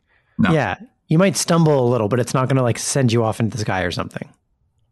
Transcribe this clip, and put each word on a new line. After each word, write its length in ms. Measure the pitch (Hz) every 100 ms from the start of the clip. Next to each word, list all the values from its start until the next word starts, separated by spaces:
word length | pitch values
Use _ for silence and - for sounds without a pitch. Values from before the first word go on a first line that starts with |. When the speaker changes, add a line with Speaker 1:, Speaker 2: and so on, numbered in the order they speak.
| _ _ _ -
Speaker 1:
No. 140 | 196
Speaker 2:
Yeah. 240 | 160 110 90 220 _ _
You 80 | 160
might 180 | 196 -
stumble 480 | - 170 156 143 123
a 20 |
little, 200 | 123 104
but 120 | 120
it's 140 | 117
not 140 | 139 127
gonna, 120 | 135
like, 160 | 123 113
send 340 | - 143 131
you 120 | 117
off 160 | 110 107
into 160 | 113 98
the 60 |
sky 200 | 104 95
or 80 | 87
something. 380 | 85 92 - - _ _ _ _ _ _